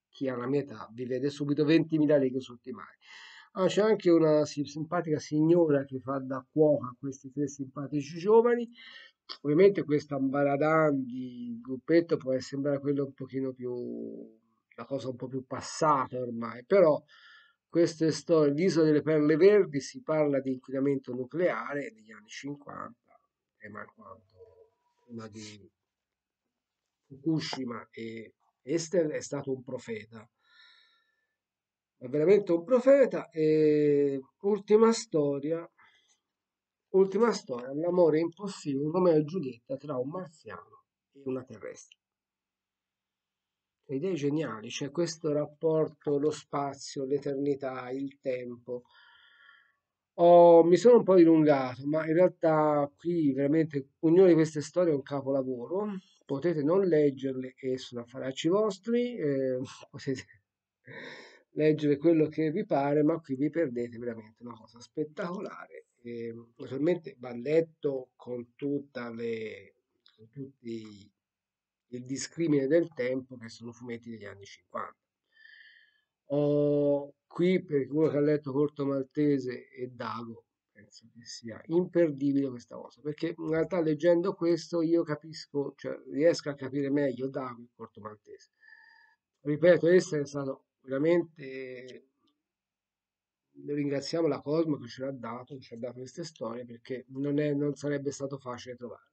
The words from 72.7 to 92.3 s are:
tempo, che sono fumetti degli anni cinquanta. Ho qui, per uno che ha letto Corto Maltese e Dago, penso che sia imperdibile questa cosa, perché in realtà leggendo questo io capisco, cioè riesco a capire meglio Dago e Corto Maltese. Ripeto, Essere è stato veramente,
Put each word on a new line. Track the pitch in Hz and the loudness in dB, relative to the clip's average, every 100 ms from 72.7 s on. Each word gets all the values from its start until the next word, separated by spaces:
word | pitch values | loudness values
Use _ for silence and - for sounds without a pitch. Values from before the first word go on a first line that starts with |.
| 165 165 | 2 0
tempo, | - 123 131 127 123 | -4 -4 -4 -8 -16
che | 113 | -18
sono | - 120 | -16 -16
fumetti | 117 123 117 120 | -14 -12 -12 -12
degli | 113 101 | -16 -16
anni | 98 98 | -18 -20
cinquanta. | - _ - 95 - _ _ _ _ - - - _ _ _ _ _ - | -20 _ -12 -12 -16 _ _ _ _ -20 -20 -20 _ _ _ _ _ -6
Ho | 143 147 147 147 147 143 143 143 _ _ | -2 0 2 2 2 2 0 -4 _ _
qui, | - 175 185 | -2 0 0
per | - 143 131 | 0 -4 -2
uno | 147 156 | 0 0
che | 143 | 2
ha | |
letto | 147 147 147 | 2 0 -2
Corto | 135 147 - 139 | -2 -2 -2 -4
Maltese | 139 131 151 147 139 123 123 - | -4 -6 -2 0 0 -2 -10 -14
e | 131 127 | -14 -12
Dago, | 120 117 113 117 113 _ _ _ | -10 -10 -8 -10 -16 _ _ _
penso | 107 107 - 117 | _ -20 -20 _
che | 117 | -20
sia | 113 - 113 - - | -20 -16 -16 -16 -4
imperdibile | 170 180 170 165 135 143 139 135 | -2 0 0 0 0 -2 0 -2
questa | 123 - 123 | -8 -16 -18
cosa, | - _ | -18 _
perché | 147 151 165 165 | -12 -8 -8 -8
in | 156 | -4
realtà | 160 160 185 | -2 -2 -2
leggendo | 156 147 170 175 190 | 0 2 4 4 2
questo | 190 170 165 - 170 | -2 0 0 -2 -2
io | 160 170 | 0 0
capisco, | 165 151 160 151 - 143 143 - | 0 -6 -8 -18 -8 -6 -6 -8
cioè | 131 135 131 | -12 -12 -10
riesco | 135 165 170 147 | 2 2 2 -6
a | 135 | -10
capire | 131 139 139 | -8 -6 -2
meglio | 143 143 123 135 | -2 -2 -4 -8
Dago | 131 127 120 | -6 -10 -12
e | 120 | -20
Corto | _ 110 - | _ -20 -16
Maltese. | 107 107 - 98 _ _ _ - - _ _ _ _ _ | -18 -18 -20 -20 _ _ _ -20 -20 _ _ _ _ _
Ripeto, | 147 147 170 156 160 | -6 4 6 6 6
Essere | 185 175 151 | 4 4 -4
è | 143 | -4
stato | 143 135 135 _ _ | -6 -8 -10 _ _
veramente, | 131 135 160 175 170 151 135 131 127 127 127 120 _ _ _ | -8 -2 2 2 0 -10 -14 -12 -12 -14 -16 -20 _ _ _